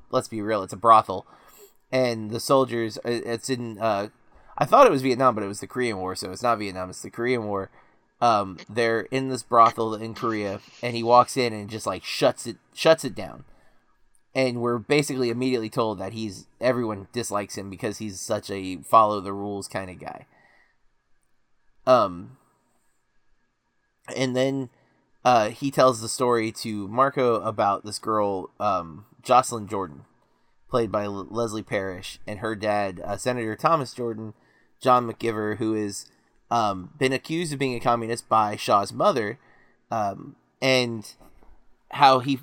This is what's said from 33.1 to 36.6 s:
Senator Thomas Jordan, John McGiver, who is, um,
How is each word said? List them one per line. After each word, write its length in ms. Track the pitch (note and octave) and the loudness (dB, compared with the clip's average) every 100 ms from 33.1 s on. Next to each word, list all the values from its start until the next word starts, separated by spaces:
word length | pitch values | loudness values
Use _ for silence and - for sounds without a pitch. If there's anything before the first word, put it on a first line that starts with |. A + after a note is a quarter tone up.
| G2+ | -4
Senator 380 | B2+ B2 A2 A2 | -4 -4 -4 -2
Thomas 380 | D#3 E3 B2+ | 0 0 -2
Jordan, 400 | - A#2+ A2 A2 - _ _ _ _ | -6 -6 -6 -12 -16 _ _ _ _
John 300 | C3 B2 A#2+ | 2 4 2
McGiver, 460 | G#2+ A#2 G#2+ G#2+ G#2 | -4 -4 -2 -4 -2
who 160 | A2 A2 | -2 -2
is, 320 | G#2 G2 - _ _ _ _ | -4 -8 -14 _ _ _ _
um, 420 | A#2 | 0